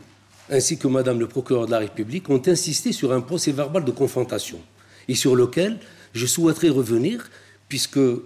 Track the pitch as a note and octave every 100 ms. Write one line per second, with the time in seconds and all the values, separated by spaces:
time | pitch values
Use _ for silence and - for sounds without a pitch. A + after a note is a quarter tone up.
0 | - _ _ _ - C#3 - D#3+ C#3 C3
1 | B2+ A#2+ A#2 C3+ B2+ B2+ A2+ A#2 G#2 -
2 | G#2+ F3 F3+ C3+ F3+ E3+ - C#3+ B3 A3+
3 | C3+ B2+ B2 F3 D#3 C3+ C#3+ F3+ C#3+ -
4 | C3 B2+ A#2+ G#2+ - E2 - _ _ -
5 | - B2 C3+ B2 B2 E3 G3 A3+ - -
6 | - A2+ B2 - E3 D#3 E3+ C3+ A2+ A#2
7 | D3+ A#3+ - - - _ - C3+ - C#3
8 | C3 A#2+